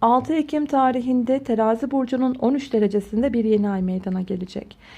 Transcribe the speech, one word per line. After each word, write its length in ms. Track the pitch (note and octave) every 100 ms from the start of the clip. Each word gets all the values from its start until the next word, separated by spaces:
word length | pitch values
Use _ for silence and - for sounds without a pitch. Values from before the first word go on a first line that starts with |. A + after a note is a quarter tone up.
Altı 340 | A#3 B3+ B3
Ekim 320 | D#4 D4 D4+ D4
tarihinde 720 | C#4 C4 B3+ B3 B3+ A#3+ C4+
Terazi 520 | C4+ A3+ A3 A3+ C4+
burcunun 440 | C4+ B3 C4 C4
on 200 | B3+ A#3
üç 180 | C#4 C4+
derecesinde 600 | A3+ G#3 G3+ G3+ G#3+ C4+
bir 120 | A#3
yeni 260 | A3 G#3+ G3+
ay 120 | F#3+
meydana 380 | F#3 F#3 F#3 F#3
gelecek. 560 | F#3 F#3 F3+ - - - -